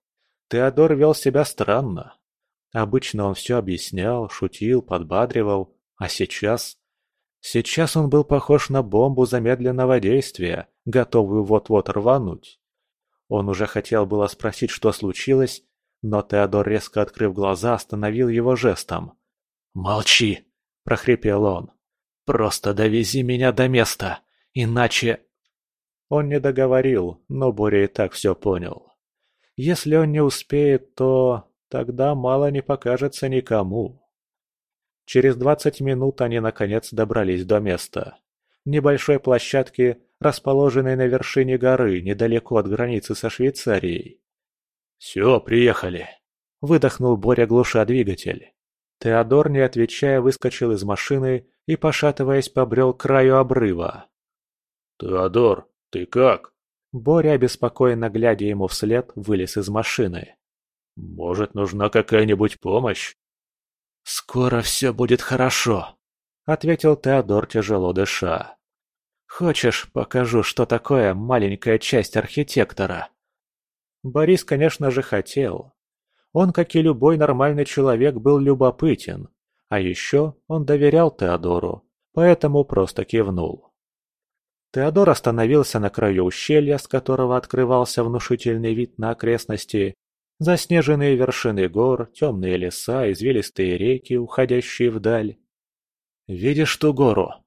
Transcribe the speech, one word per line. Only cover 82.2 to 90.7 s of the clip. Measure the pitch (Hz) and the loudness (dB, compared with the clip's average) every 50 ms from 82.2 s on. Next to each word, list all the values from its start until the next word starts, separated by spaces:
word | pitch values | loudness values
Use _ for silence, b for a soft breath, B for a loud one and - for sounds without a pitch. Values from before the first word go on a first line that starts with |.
| 170 180 170 - - 147 143 143 139 | 4 4 4 4 2 0 2 0 0
просто | - - 98 95 - - - 98 | 0 0 0 0 -2 -2 -6 -6
кивнул. | - - 113 104 98 92 87 80 - - - _ _ _ _ _ _ _ _ _ _ _ _ _ _ _ _ _ _ _ _ _ _ - | -2 0 0 0 0 -2 -4 -4 -6 -6 -10 _ _ _ _ _ _ _ _ _ _ _ _ _ _ _ _ _ _ _ _ _ _ -4
Теодор | 131 139 160 156 196 202 175 | -2 0 2 2 4 4 4
остановился | 135 - - 120 117 113 113 120 147 147 131 - - 110 | 4 4 2 0 0 2 2 4 4 4 2 2 0 -2
на | 101 98 | -2 -2
краю | - - 113 101 95 92 90 | -2 0 0 2 2 2 0
ущелья, | 92 - - - - 151 151 147 143 143 | 0 -2 -4 -2 2 2 2 4 2 0
с | 131 - | -2 -4
которого | - - 131 131 - 131 131 127 123 127 | -4 -4 -4 -2 -2 0 0 0 0 0
открывался | 127 - - - 131 127 120 131 123 123 - - 123 117 | -2 -2 -2 -2 0 2 2 2 2 0 0 0 -2 -2
внушительный | 117 120 120 - - 123 117 - 120 113 113 113 113 110 | -2 -2 -4 -4 -2 -4 -2 -2 -2 -4 -2 -2 -2 -2
вид | 117 120 - _ | -2 -4 -6 _
на | - 110 113 | -6 -6 -6
окрестности, | 117 - 113 117 117 110 - - 107 98 - - - 104 98 98 - _ _ _ _ _ _ _ _ | -4 -2 -2 -2 -2 -2 -2 -6 -8 -8 -6 -4 -2 -2 -2 -2 -4 _ _ _ _ _ _ _ _
заснеженные | - 156 175 180 - - - | -4 0 0 0 0 0 2